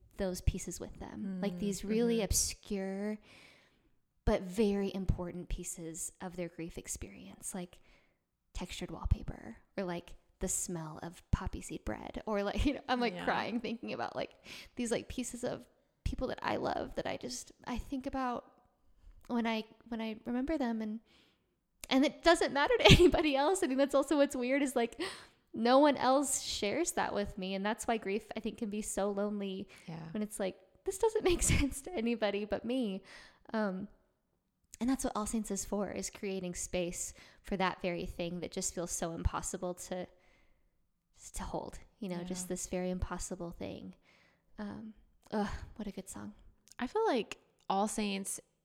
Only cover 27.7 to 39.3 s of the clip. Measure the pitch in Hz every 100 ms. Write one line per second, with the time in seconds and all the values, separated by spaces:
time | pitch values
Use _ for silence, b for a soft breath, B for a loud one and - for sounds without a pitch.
27.7 | 226 - 226 196 202 - - 214 208 220
28.7 | 208 208 - 196 196 208 208 196 190 202
29.7 | B B 165 165 185 208 - 190 - -
30.7 | _ - 392 453 - - 339 - - 285
31.7 | - - 262 226 233 208 202 208 - 226
32.7 | 254 226 190 B B B B - 220 208
33.7 | 185 202 - _ _ _ _ _ _ _
34.7 | - 240 262 254 - 208 226 208 196 -
35.7 | 202 202 - 190 - 202 190 180 180 -
36.7 | 180 175 180 - - B B - 196 185
37.7 | - 185 170 170 - 175 175 165 - 180
38.7 | - 170 - 170 165 175